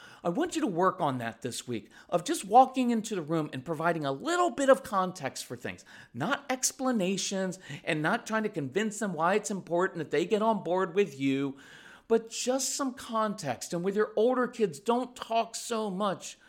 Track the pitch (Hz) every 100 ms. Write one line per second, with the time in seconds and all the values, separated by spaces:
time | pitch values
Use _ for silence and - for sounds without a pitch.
0 | - - 175 180 339 320 262 165 185 180
1 | 151 127 113 - 123 - - 113 - -
2 | - 175 165 320 190 240 262 262 240 233
3 | 208 196 147 165 151 135 127 156 165 165
4 | 139 139 254 349 359 240 269 262 - 196
5 | 185 175 135 - - 120 104 90 - -
6 | - 117 175 277 - 262 - - 262 233
7 | 180 196 - 190 190 175 - 139 - 156
8 | 156 214 - 220 214 170 135 185 214 208
9 | 208 156 170 202 208 196 151 175 185 175
10 | 143 147 175 208 220 208 156 180 185 180
11 | 190 135 139 135 139 135 - - - -
12 | - 233 226 - 240 262 262 - 269 254
13 | - 220 214 202 143 113 - 175 185 196
14 | 214 - 233 254 247 247 202 139 - 240
15 | 247 - - 226 220 - - 226 214 185
16 | 208 160 - -